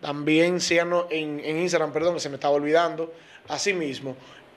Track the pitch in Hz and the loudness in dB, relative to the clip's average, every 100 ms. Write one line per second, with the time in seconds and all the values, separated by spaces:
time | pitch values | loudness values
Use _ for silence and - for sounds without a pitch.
0 | 147 147 147 156 170 180 175 170 170 175 | -8 -4 2 4 4 2 2 2 4 0
1 | 175 160 151 147 135 156 180 175 151 151 | 0 -4 -4 -6 -4 -2 0 0 0 0
2 | 170 165 143 135 147 147 147 160 170 156 | 0 -2 -6 -4 0 2 4 4 2 -2
3 | 165 - - - - 147 202 185 151 127 | -8 -10 -20 -20 -10 -4 -2 -2 -4 -6
4 | 135 127 - - - | -10 -12 -16 -20 -20